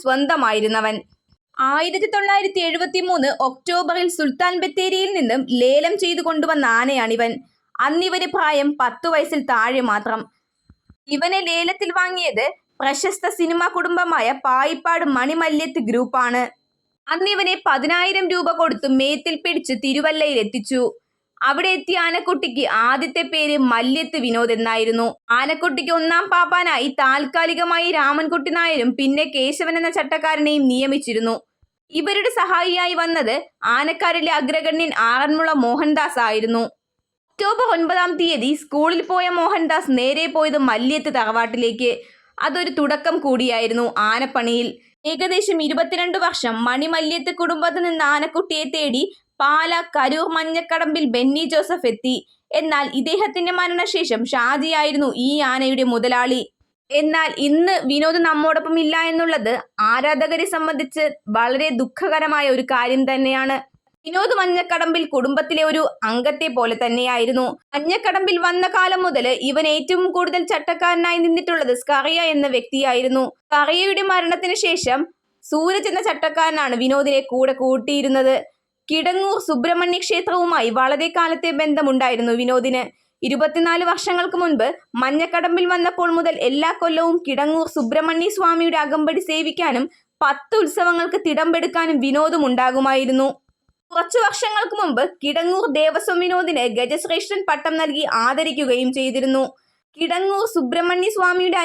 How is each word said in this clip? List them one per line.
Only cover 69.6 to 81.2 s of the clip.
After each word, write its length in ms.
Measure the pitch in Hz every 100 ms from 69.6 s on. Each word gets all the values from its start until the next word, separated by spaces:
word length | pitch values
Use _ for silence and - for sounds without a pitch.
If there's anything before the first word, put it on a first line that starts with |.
| 311
ഏറ്റവും 340 | 302 - 370 370 349
കൂടുതൽ 260 | 349 359 349
ചട്ടക്കാരനായി 680 | 330 302 339 349 349 349 339
നിന്നിട്ടുള്ളത് 480 | 339 330 349 330 262 247
സ്കറിയ 400 | - 285 285 330 330
എന്ന 120 | 302 285
വ്യക്തിയായിരുന്നു. 720 | 254 240 269 269 247 254 262 262 - _
സ്കറിയയുടെ 560 | 294 294 349 392 381 392
മരണത്തിന് 460 | 370 339 349 359 427 349
ശേഷം 340 | 339 254 262 330 _ _ _ -
സൂരജ് 400 | 302 330 381 415
എന്ന 100 | 359 427
ചട്ടക്കാരനാണ് 680 | 285 320 311 320 311 277 240
വിനോദിനെ 380 | 254 277 277 269 -
കൂടെ 220 | 247 262 262
കൂട്ടിയിരുന്നത്. 760 | 262 262 247 285 277 269 262 262 - _ _ _ -
കിടങ്ങൂർ 460 | 311 339 359 392 392 381
സുബ്രഹ്മണ്യ 500 | 285 320 349 349 359
ക്ഷേത്രവുമായി 680 | 359 349 339 359 349 320 233 226
വളരെ 300 | 262 285 330
കാലത്തെ 340 | 339